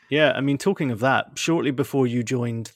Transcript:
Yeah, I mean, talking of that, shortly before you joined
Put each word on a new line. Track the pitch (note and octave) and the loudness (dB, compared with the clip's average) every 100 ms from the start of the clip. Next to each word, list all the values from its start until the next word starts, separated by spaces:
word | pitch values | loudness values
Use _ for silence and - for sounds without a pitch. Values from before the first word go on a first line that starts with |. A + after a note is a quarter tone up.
| - | -2
Yeah, | C#3+ D3 | 2 4
I | - | 2
mean, | C#3 C#3 | 0 0
talking | G3 F#3+ C#3+ | 0 0 -2
of | G#2 | 0
that, | C3 B2+ - - | 2 2 -2 -6
shortly | - E3 A#2+ | -2 0 0
before | C3 B2+ C#3 B2+ | -2 -2 0 0
you | A#2+ | 0
joined | A2+ B2+ A#2+ A#2 A2 | -2 -2 -2 -4 -8